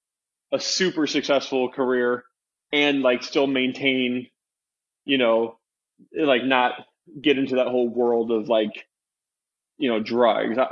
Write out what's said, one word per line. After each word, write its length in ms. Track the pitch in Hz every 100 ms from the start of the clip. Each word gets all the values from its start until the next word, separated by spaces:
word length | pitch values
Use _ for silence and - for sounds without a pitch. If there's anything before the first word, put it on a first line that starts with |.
| _ _ _ _ -
a 60 | 135
super 480 | - - 185 156 143
successful 600 | 147 139 139 - 131 127
career 540 | 143 127 127 123 120 - _ _ _ -
and, 300 | 147 143 139
like, 220 | 127 123
still 240 | - 156 139
maintain, 800 | 135 127 131 139 131 123 123 123 _ _ _ _ _ _ _ -
you 120 | 135
know, 400 | 117 113 117 - _ _ _ _ - -
like, 280 | 151 123
not 300 | 127 131 123 - - _ _ 147
get 200 | 147 135
into 160 | 127 127
that 120 | 123
whole 220 | 123 120
world 400 | 113 120 117 117
of, 160 | 113 107
like, 380 | 113 107 - - _ _ _ _ _ _ _ _ -
you 100 | 135
know, 80 | 110
drugs. 580 | 110 117 120 110 113 113 127